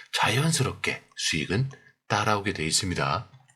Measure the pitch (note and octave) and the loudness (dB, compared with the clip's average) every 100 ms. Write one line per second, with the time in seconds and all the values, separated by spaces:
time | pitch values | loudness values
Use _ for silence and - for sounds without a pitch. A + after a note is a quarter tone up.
0 | - - - A2+ D#3+ D#3+ A2+ - - - | -6 -2 2 2 2 2 0 -2 -4 -6
1 | - - - D#2+ C#2+ F#2+ C3 - - _ | -10 -6 -2 -2 0 0 0 -4 -20 _
2 | - G#2 G#2 G#2 G2 E2 D#2 - F#2+ E2+ | -2 0 2 2 0 -2 0 0 0 0
3 | C#2 E2 - - _ | 0 0 -4 -20 _